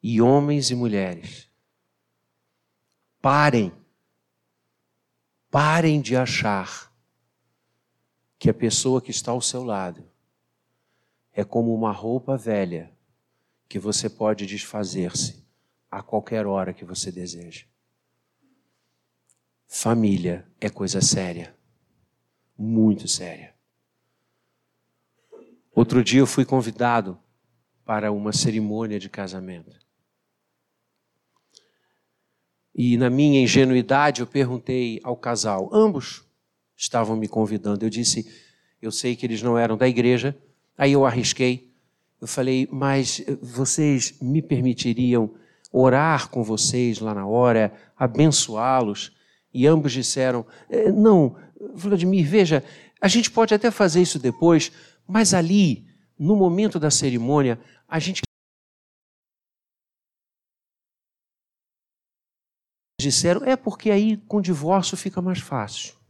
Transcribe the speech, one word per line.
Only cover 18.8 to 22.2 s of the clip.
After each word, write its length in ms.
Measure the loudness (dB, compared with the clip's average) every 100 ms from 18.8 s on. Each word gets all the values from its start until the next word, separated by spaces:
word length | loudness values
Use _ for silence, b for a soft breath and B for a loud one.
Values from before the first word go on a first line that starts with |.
| _ _ _ _ _ _ _ _ _
Família 760 | -8 -2 2 2 0 -2 -6 -12 _
é 80 | -10
coisa 300 | -8 -6 -2
séria, 540 | 0 -2 -4 -10 -14 _ _ _ _ _ _ _